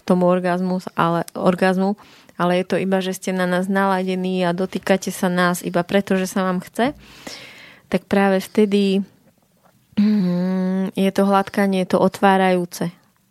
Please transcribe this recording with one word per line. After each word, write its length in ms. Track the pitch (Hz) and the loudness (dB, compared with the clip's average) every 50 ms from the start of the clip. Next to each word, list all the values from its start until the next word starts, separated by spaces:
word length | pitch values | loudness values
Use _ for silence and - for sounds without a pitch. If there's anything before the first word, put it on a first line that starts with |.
| - | -2
tomu 240 | - 190 180 180 175 | 0 0 2 4 2
orgazmu, 560 | 180 185 180 180 175 180 185 185 180 185 - - - | 2 2 0 0 -2 -2 -2 -2 -4 -4 -6 -6 -4
ale, 320 | - 165 170 170 170 - - - | -2 0 0 0 -2 -4 -6 -6
orgazmu, 640 | - - 185 180 175 190 190 190 185 190 196 208 - - - - - - - - | -4 0 0 0 2 2 0 2 2 0 -2 -2 -4 -10 -20 -20 -20 -20 -14 -8
ale 240 | - 175 175 180 180 | -4 -2 0 0 0
je 40 | 185 - | -2 -2
to 80 | 202 | -2
iba, 240 | 175 180 190 190 190 | -2 -2 0 -2 -2
že 160 | 185 185 190 | -2 -4 -6
ste 160 | 185 - - 185 | -8 -6 -6 -4
na 160 | 185 185 180 | -2 -2 0
nás 240 | 180 180 185 190 196 | 0 0 0 0 0
naladení 720 | 196 196 196 190 185 185 190 185 185 185 185 185 185 180 | 0 0 0 0 0 -2 -2 -4 -2 -2 -2 -2 0 0
a 80 | 175 175 | 0 0
dotýkate 560 | 175 185 190 - 190 - - 196 190 - - | -2 -4 -4 -6 -4 -2 0 0 0 -2 -4
sa 240 | 185 - - 185 180 | -6 -4 -2 -2 0
nás 320 | 180 180 175 180 175 - | 2 2 0 0 -2 -4
iba 160 | 180 180 175 | -4 -2 -2
preto, 400 | 170 - - 202 196 - 196 190 | -2 0 0 0 0 0 -2 -2
že 80 | 185 190 | -2 -4
sa 160 | - 202 185 | -4 -4 -2
vám 160 | 185 185 180 | -2 -2 -4
chce, 320 | - - - - 226 269 294 - - - - - - - - - - - - - - - - - _ - | -6 -8 -4 -2 -2 -2 -4 -6 -14 -20 -20 -20 -18 -18 -18 -18 -18 -20 -20 -20 -20 -20 -20 -20 _ -4
tak 160 | - 185 - | -4 -4 -2
práve 400 | - - 202 196 196 190 190 185 | 0 0 2 4 4 2 0 -2
vtedy, 560 | - - - 214 208 196 208 202 196 190 196 196 - _ _ _ _ _ _ _ _ _ _ _ _ _ _ _ _ _ | -2 0 2 2 2 2 2 2 2 2 0 -2 -4 _ _ _ _ _ _ _ _ _ _ _ _ _ _ _ _ _
mm, 960 | - 208 208 214 208 180 180 175 180 180 185 185 185 185 185 190 190 190 185 - | 0 2 2 4 2 2 0 0 0 0 -2 -2 -2 -2 -2 -2 -2 -2 -2 -2
je 180 | - 196 196 | 0 0 0
to 140 | 190 - 196 | 2 2 2
hladkanie, 640 | 202 202 196 196 - - - 202 196 190 185 185 180 | 2 2 2 0 0 -2 0 0 0 0 0 0 0
to 80 | - | 0
otvárajúce, 960 | 185 - 190 - - - 196 190 190 190 185 185 180 175 175 - - 180 175 - _ _ _ _ _ _ _ | 2 2 2 0 2 2 4 4 4 4 2 2 0 -2 -4 -6 -6 -6 -6 -8 _ _ _ _ _ _ _